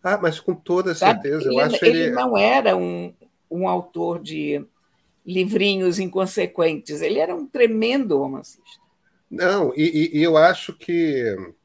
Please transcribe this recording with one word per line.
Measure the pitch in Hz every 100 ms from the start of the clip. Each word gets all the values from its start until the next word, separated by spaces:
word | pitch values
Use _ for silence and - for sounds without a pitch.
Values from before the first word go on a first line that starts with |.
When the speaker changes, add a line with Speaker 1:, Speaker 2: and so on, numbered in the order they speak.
Speaker 1:
Ah, | 185 202
mas | 170 156
com | -
toda | 180 - 180 185
Speaker 2:
Sabe? | 165 190 220
Speaker 1:
certeza, | 139 156 135
eu |
Speaker 2:
Ele, | 123
Speaker 1:
acho | 151 -
Speaker 2:
ele | 160 165
Speaker 1:
ele | 165
Speaker 2:
não | 247 254 208
era | 214 262 220 185
um, | 180 175 175 _ _ _ _
um | 170 185
autor | 180 180 170 170 170
de | 156 156 147 147 - _ _ _ _ _ -
livrinhos | 185 185 214 202 190 185 175
inconsequentes, | 185 190 190 - 180 - 165 151 - 151
ele | 160 233
era | 339
um | 349
tremendo | 277 254 233 220 226 277 226 143
romancista. | 135 135 - - - - _ _ _ _ _
Speaker 1:
Não, | 90 180 202 147
e, | - 160 156 165
e, | 151
e |
eu | 165 156
acho | 165 180 -
que | 156 - 170 165 135 117 95 90 -